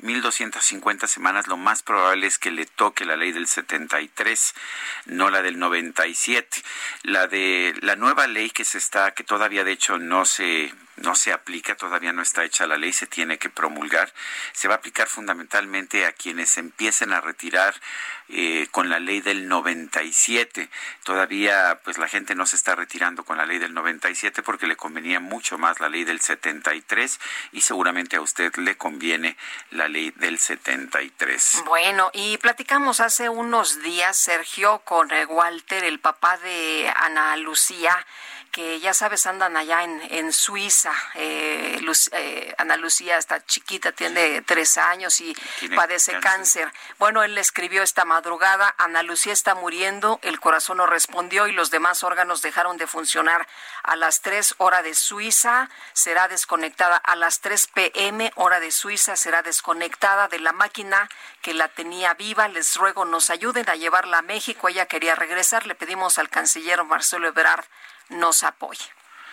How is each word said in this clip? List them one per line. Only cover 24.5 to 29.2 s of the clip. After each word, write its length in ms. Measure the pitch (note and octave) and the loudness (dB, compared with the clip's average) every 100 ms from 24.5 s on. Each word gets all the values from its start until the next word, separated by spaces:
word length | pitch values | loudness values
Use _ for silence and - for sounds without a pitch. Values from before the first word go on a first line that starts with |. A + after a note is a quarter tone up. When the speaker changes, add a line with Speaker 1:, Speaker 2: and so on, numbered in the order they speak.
| G2 F2 | -4 -2
Speaker 1:
le 100 | E2 | -4
convenía 440 | D#2 D#2+ E2 F2+ | -6 -8 -4 -4
mucho 380 | F2 D#2+ - E2+ | -4 -6 -6 0
más 220 | E2+ E2 | 0 2
la 80 | D#2 | -2
ley 160 | E2 | -2
del 160 | E2+ E2 | -2 -2
setenta 540 | - D2+ E2+ D#2 D#2+ | -2 -2 -4 -2 -2
y 60 | D#2 | -4
tres 400 | - G#2+ B2 - - - - | -2 -2 0 -4 -8 -10 -10
y 100 | - | -2
seguramente 540 | - G2+ F2 F2 E2+ F2 | 0 2 0 -2 -2 -4
a 40 | |
usted 340 | D2 - E2+ - | -2 -2 -2 0
le 200 | F2+ - | -4 -2
conviene 600 | E2+ D2 E2 E2 | -6 -6 -2 -2